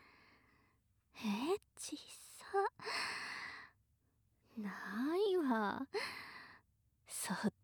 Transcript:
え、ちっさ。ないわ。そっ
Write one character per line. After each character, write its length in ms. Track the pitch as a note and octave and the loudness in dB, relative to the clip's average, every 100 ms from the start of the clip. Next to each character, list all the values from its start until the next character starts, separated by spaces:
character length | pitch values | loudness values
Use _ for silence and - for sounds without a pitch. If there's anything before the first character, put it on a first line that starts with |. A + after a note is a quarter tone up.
| - - - - _ _ _ _ _ _ _ - A3 | -20 -20 -20 -20 _ _ _ _ _ _ _ -4 0
え、 320 | G3+ C#4+ G#4 - - | 2 2 2 0 -12
ち 160 | - D4+ | -8 -8
っ 40 | - - - - | -10 -18 -18 -18
さ。 200 | - G4 G4+ - - - - - - - - - - _ _ _ _ _ _ _ _ A3+ | 0 2 2 0 -4 -2 -2 -4 -6 -6 -8 -10 -16 _ _ _ _ _ _ _ _ -8
な 120 | G#3 F#3+ - G#3 C4+ F4+ G#4 | -6 -6 -4 0 4 4 6
い 60 | F#4 | 6
わ。 500 | C#4 A3+ G3+ - C4+ G#4 - - - - - - _ _ _ _ - | 6 4 4 0 -2 -4 -4 -8 -12 -14 -16 -20 _ _ _ _ -12
そ 260 | - - | -6 -2
っ 200 | F#3 G#3+ - | 0 0 0